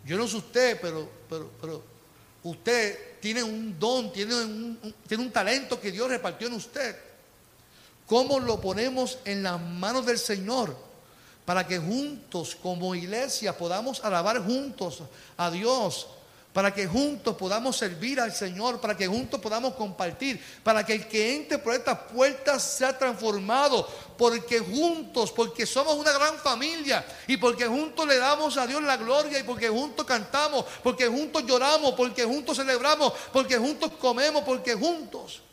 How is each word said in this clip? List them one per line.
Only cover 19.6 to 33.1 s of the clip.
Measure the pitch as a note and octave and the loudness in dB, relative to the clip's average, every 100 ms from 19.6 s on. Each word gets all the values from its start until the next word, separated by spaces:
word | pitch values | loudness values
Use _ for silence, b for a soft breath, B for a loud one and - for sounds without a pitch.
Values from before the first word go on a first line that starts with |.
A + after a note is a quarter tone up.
| B3+ | -2
compartir. | C4 G#3 F3 F3+ - C4+ G#3+ B B | -2 -6 -2 -4 -2 -4 -4 B B
Para | G#3+ A3 G#3 | 4 4 4
que | |
el | G#3+ - | -2 0
que | G#3+ A3 C#4+ | 0 2 0
entre | D4 D4 | -2 -2
por | A3+ | 0
estas | B3 C4 A#3+ | 0 0 -2
puertas | - A#3 C4+ C#4 - C4+ | -4 4 4 4 0 2
sea | - - C4 C4 | 0 0 0 2
transformado. | C4 A#3+ A3 G3+ G3 B3+ C#4+ B3+ - B B - | 0 2 0 0 2 4 4 4 0 B B 4
Porque | A#3 A#3 A3+ A#3 | 4 4 2 0
juntos, | F3+ A#3+ E4+ E4 A3+ B3+ G#3 | 2 2 2 2 -2 0 0
porque | - A3+ A#3 G#3 | 2 0 0 0
somos | B3+ D#4 D4 | 2 2 4
una | D4+ | 4
gran | C#4 D4+ D#4 | 4 4 2
familia. | D4 A#3 D4 E4 C#4+ G#3 - B - | 0 0 -2 -4 0 0 0 B -4
Y | B3 | 2
porque | A#3+ A#3 A#3+ | 2 2 0
juntos | B3 D#4 D4+ D#4 | 0 -2 -2 4
le | C4 | 4
damos | C4 D4 D4+ C4 | 6 4 2 0
a | A#3+ | 0
Dios | C#4+ | 0
la | D4 B3+ | 0 0
gloria. | A3+ C#4 D4+ C#4+ | 2 2 2 -2
Y | |
porque | B3 A#3 A3+ | -4 -2 0
juntos | A3 D4 - D4 | 0 -2 -4 0
cantamos. | A#3+ F#3+ C#4+ D4+ C#4 - B | 0 0 0 2 0 -4 B
Porque | B3 B3 B3 | -2 2 2
juntos | B3 D4+ D#4 A#3+ | 2 0 -2 2
lloramos. | B3 C4+ D#4 C#4+ | 4 6 6 4
Porque | B3 B3 A3 | 2 0 2
juntos | A#3 C#4 C4+ C4 | 0 0 -2 -2
celebramos. | C4+ B3+ C4+ D4+ C4+ | 2 2 4 4 4